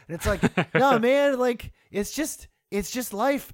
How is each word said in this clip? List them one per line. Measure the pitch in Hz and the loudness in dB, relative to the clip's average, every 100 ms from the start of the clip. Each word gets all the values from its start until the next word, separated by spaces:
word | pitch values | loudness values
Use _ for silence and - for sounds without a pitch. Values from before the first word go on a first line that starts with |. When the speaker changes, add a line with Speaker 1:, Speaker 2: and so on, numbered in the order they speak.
| - | -12
Speaker 1:
And | |
it's | 165 214 | -4 -2
like, | 190 | 0
Speaker 2:
<laughs> | 240 - - | 0 0 0
Speaker 1:
"No, | - 269 240 | 4 4 4
man, | 240 277 285 254 | 4 4 2 2
like, | 247 240 - - _ | 0 -2 -10 -20 _
it's | 196 208 | -6 -4
just, | - 311 - - _ _ | -4 -6 -8 -18 _ _
it's | 202 175 | -6 -6
just | 247 233 | -6 -6
life, | 202 262 285 - | -2 0 -2 -6